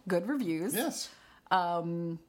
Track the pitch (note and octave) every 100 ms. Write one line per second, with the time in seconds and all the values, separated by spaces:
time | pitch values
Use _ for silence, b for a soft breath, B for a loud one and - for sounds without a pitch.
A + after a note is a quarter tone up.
0 | F#3 F3 G3 C#4+ F#3 D#3+ G3 A3+ D#4+ -
1 | - B B B - F#3 F3 E3+ E3+ E3+
2 | E3+ E3